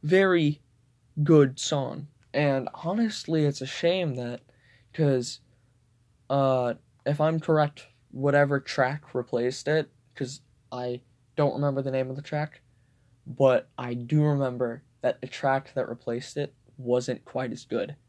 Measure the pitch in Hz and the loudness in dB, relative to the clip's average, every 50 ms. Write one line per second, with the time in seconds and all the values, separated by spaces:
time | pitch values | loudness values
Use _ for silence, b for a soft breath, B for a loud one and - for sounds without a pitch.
0 | - 151 170 190 196 190 185 170 160 147 147 - _ _ _ _ _ _ _ _ | 0 4 4 4 6 6 4 4 4 2 0 -2 _ _ _ _ _ _ _ _
1 | _ _ _ - 147 143 165 151 143 135 131 - - - - 143 135 123 - - | _ _ _ -4 4 6 8 8 8 6 2 -4 -6 -4 -4 -4 -4 -4 -8 -10
2 | 151 147 _ _ _ _ _ 139 147 143 139 135 127 - - - - 165 185 220 | -14 -16 _ _ _ _ _ 0 2 2 2 0 -2 -4 -10 -8 -6 -4 0 0
3 | 233 220 202 - - - 160 160 151 147 143 - 131 135 - - - 170 180 190 | 0 0 -2 -6 -6 -2 0 2 2 2 0 -2 -8 -10 -8 -2 0 0 0 2
4 | 180 160 131 123 123 120 123 - _ b b b b b b b b b _ - | 0 -2 -4 -4 -6 -8 -8 -10 _ b b b b b b b b b _ 0
5 | 160 143 135 127 120 117 - - _ _ _ _ _ _ _ _ _ _ _ _ | 2 2 4 2 0 -4 -8 -14 _ _ _ _ _ _ _ _ _ _ _ _
6 | _ _ _ _ _ _ 139 139 139 135 131 131 123 123 117 - _ _ _ _ | _ _ _ _ _ _ 0 2 2 2 2 2 0 -2 -4 -6 _ _ _ _
7 | _ - 147 147 151 156 165 160 156 - 160 151 151 143 143 - - - _ _ | _ -4 0 2 2 2 0 0 0 2 2 2 2 0 -2 -10 -20 -20 _ _
8 | _ _ - 131 131 143 139 143 143 139 143 139 - - - - 135 127 143 151 | _ _ -10 -2 0 2 4 4 4 4 2 -2 -2 -4 0 0 0 0 0 -6
9 | - - - 131 123 - - 120 120 123 131 - - - 151 160 151 - _ _ | -10 -6 -6 -6 -6 -2 -2 0 0 0 -2 -4 -2 0 0 0 0 -2 _ _
10 | _ _ _ - 139 127 139 - _ _ _ _ _ _ - 123 123 127 123 123 | _ _ _ -8 -8 -8 -8 -16 _ _ _ _ _ _ -12 -8 -6 -6 -6 -8
11 | _ _ _ _ _ _ _ - 151 143 - - 143 143 139 139 135 135 131 131 | _ _ _ _ _ _ _ 2 2 2 2 0 -2 -2 -2 -2 -4 -2 -2 -2
12 | 131 131 131 139 147 - - 147 151 156 - - _ _ _ _ _ _ _ _ | -4 -4 -6 -10 -10 -6 -4 -4 -4 -6 -8 -18 _ _ _ _ _ _ _ _
13 | _ _ _ _ _ - 123 - 139 131 127 120 - _ _ - 127 123 120 120 | _ _ _ _ _ -16 -2 4 4 6 6 4 0 _ _ -10 -8 -6 -6 -6
14 | 120 120 151 151 151 151 147 139 139 131 123 123 127 117 117 135 _ _ _ _ | -4 0 2 2 4 4 2 0 0 -2 -2 -2 -4 -4 -4 -8 _ _ _ _
15 | - 127 - - - 123 - - - 139 135 135 135 - - 139 127 - 120 120 | -4 -4 -4 -4 -8 -12 -12 -4 0 0 0 0 -2 -6 -6 -6 -6 -6 -6 -10
16 | _ - 117 123 131 - - - 147 147 _ _ _ _ _ - 131 120 123 123 | _ -8 -6 -6 -8 -10 -8 -8 -8 -8 _ _ _ _ _ -12 -4 0 0 0
17 | 120 - 127 - _ - - 131 131 123 113 - - _ - 117 - - 147 _ | 0 -2 -6 -8 _ -10 -8 -6 -6 -6 -8 -10 -10 _ -4 -4 -4 -4 -8 _
18 | _ | _